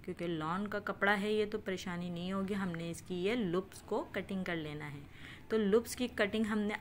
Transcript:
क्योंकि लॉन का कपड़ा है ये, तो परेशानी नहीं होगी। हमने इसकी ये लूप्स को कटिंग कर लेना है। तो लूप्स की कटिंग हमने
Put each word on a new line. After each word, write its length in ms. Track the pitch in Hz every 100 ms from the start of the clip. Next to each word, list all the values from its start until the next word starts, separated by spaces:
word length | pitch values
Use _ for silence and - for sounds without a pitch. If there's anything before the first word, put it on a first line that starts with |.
| -
क्योंकि 220 | 175 175
लॉन 380 | 165 156 180 202
का 120 | 208
कपड़ा 320 | 208 - 196
है 200 | 208 208
ये, 120 | 214 208
तो 120 | 214
परेशानी 500 | - 185 190 175 180
नहीं 220 | 170 180
होगी। 200 | 196 190
हमने 360 | 202 190 165 170
इसकी 260 | 165 - 180
ये 180 | 185 247
लूप्स 460 | 190 175 196 -
को 200 | - 214 349 202
कटिंग 280 | 175 190 185
कर 100 | 170
लेना 300 | 151 151 151
है। 160 | 143 147 - - - -
तो 60 | 220
लूप्स 380 | 202 220 233 -
की 120 | 247
कटिंग 360 | - 208 220 220
हमने 300 | 220 208 -